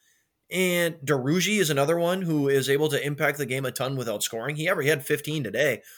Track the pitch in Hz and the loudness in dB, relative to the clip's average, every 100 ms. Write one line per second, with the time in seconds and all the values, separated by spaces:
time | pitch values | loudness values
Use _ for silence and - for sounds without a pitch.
0 | _ _ _ _ _ 175 185 175 170 160 | _ _ _ _ _ 0 0 2 0 -2
1 | 139 139 127 175 175 214 156 139 143 170 | 0 0 2 2 2 2 2 2 2 2
2 | 170 190 175 151 139 139 127 139 151 135 | 0 0 0 2 2 2 2 2 2 0
3 | 135 143 147 151 127 131 131 - 131 139 | -2 0 0 0 -4 -4 -4 -4 -4 -4
4 | 117 104 - 113 127 151 170 190 139 156 | -4 -4 -4 -6 -6 -4 -2 0 2 0
5 | - 147 - 156 113 107 143 107 - | 0 -4 -2 -4 -2 0 0 0 -8